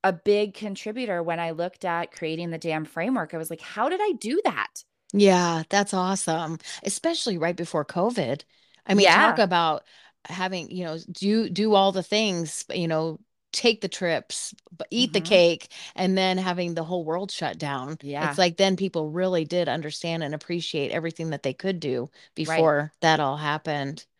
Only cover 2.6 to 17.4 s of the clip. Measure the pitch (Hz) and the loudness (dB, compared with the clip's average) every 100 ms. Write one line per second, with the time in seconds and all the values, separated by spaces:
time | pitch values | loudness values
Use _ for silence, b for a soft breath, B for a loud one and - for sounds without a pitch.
2.6 | 165 156 156 - 190 262 160 165 160 160 | -4 -4 -4 -4 -2 -2 -2 -6 -8 -10
3.6 | - 208 254 370 415 269 208 320 427 147 | -12 -2 -2 0 -2 -2 -2 0 0 -2
4.6 | - - - _ _ 202 202 180 175 165 | -6 -8 -20 _ _ 6 8 8 4 0
5.6 | 160 202 202 190 180 190 - 160 160 160 | 2 2 2 0 0 -2 -2 -2 -2 -8
6.6 | B B - - 330 339 - 180 170 175 | B B -8 -4 -2 -2 -2 0 -2 -2
7.6 | 175 165 147 - 202 240 131 143 - b | -2 -2 -2 0 0 0 -2 -2 -6 b
8.6 | b b - 202 190 175 302 202 196 175 | b b 2 6 8 8 6 4 4 4
9.6 | 165 151 _ b b b - 175 185 185 | 2 0 _ b b b -12 -6 -4 -6
10.6 | 151 185 170 165 - 170 196 220 220 175 | -8 -8 -6 -8 -10 -4 0 2 0 0
11.6 | 220 202 196 190 175 214 220 175 160 - | 4 6 4 2 -2 0 0 -2 -4 -8
12.6 | - - 165 160 160 156 _ _ _ - | -8 -4 -2 0 -2 -8 _ _ _ 0
13.6 | 240 220 196 - 175 156 - - - - | 0 0 -6 -4 -2 -2 -2 -10 -10 -14
14.6 | _ 170 - 226 247 190 165 196 170 160 | _ -16 -6 -2 0 0 4 6 6 4
15.6 | - B B - 185 190 190 185 185 175 | -8 B B -2 2 4 2 2 0 -2
16.6 | 175 165 160 180 156 170 196 - | -4 -4 -4 -4 -2 -4 -4 -6